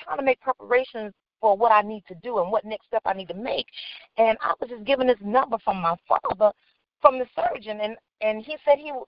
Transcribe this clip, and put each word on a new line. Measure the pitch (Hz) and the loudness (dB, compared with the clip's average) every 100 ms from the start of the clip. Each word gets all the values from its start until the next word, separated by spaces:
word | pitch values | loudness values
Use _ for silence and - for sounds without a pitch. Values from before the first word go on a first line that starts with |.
trying | 349 - | -10 -2
to | |
make | 269 254 | 0 0
preparations | 262 - 202 247 262 226 208 - _ _ | -2 -6 -2 -2 -2 -8 -12 -14 _ _
for | 214 196 | 2 4
what | 233 | 4
I | 214 | 4
need | 208 214 - | 2 -6 -14
to | 170 | -14
do | 240 220 | -6 -4
and | 175 | 0
what | 214 214 | -2 -4
next | 214 _ | -10 _
step | 226 - | -4 -2
I | |
need | 190 180 | -6 -8
to | |
make." | 185 254 269 - - - - - - | -10 -6 -6 -8 -12 -16 -16 -6 0
And | 226 220 | 2 2
I | - - | -2 -4
was | 240 | -6
just | 240 214 | -6 0
given | 269 254 | 2 2
this | 214 | 2
number | 202 247 262 226 - | 2 0 2 -2 -2
from | 196 | -2
my | 170 175 - | -2 -2 0
father, | - 523 190 208 - _ _ _ _ | 0 0 2 2 2 _ _ _ _
from | 294 262 | 4 4
the | 247 - | -4 -2
surgeon, | - 254 208 214 | -2 -4 -8 -6
and, | 214 226 _ - | -6 -6 _ -4
and | 214 220 | -2 -2
he | 247 302 302 | -6 0 4
said | 285 | 4
he, | 302 262 | 2 -12